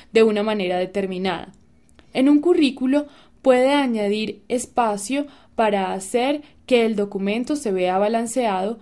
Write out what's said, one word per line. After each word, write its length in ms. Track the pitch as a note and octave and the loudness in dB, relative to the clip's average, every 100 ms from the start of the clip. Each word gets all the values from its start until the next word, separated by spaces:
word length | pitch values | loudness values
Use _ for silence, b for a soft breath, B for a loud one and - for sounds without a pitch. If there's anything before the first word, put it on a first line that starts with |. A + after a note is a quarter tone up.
| B | B
de 100 | A3 | 4
una 180 | A3 G#3 | 4 2
manera 360 | A3 G#3+ F3+ F3+ | -2 -2 -2 -2
determinada. 760 | F#3 G3 F#3+ F#3 F#3+ E3 - - _ _ _ _ _ | -2 -4 -4 -4 -4 -6 -10 -20 _ _ _ _ _
En 160 | - C4 | 0 4
un 100 | D4 | 4
currículo 680 | E4+ F4 C#4 - B3+ C#4+ D4 B B _ | 4 4 2 0 0 0 -2 B B _
puede 320 | C4+ B3+ C4 | 2 4 4
añadir 680 | C#4+ C4+ A3 G3+ G#3+ G#3+ - - | 2 0 -2 -2 -2 -4 -8 -6
espacio 800 | A#3+ - - A#3 G3+ G3+ C#4 C#4+ B B - | -6 -2 -2 -2 -2 -4 -6 -6 B B -2
para 380 | A3 G3+ F#3 | 0 0 -2
hacer 480 | F#3+ - A#3+ C4 D4 B B - | -6 -4 -2 -2 -2 B B 0
que 180 | B3 | 2
el 120 | A3+ G#3 | 2 0
documento 600 | G3+ G3+ G3 A3 B3 D4 | -4 -4 -4 -4 -4 -4
se 160 | F#3 | -4
vea 280 | F#3 F3+ F#3 | -2 0 0
balanceado 800 | G#3 A3+ A#3 C4 A#3 F#3+ G3 A#3 | 0 0 -2 -2 -2 -2 -4 -6